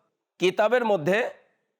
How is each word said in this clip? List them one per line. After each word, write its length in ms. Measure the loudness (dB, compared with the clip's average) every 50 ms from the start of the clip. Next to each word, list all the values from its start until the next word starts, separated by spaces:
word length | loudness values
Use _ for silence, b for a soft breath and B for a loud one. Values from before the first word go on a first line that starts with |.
| _ _ _ _ _ _ _ _
কিতাবের 460 | -2 -2 0 0 0 2 2 0 2
মধ্যে 440 | 0 0 0 0 0 0 0 -2 -4 -8 -14 _ _ _ _ _ _ _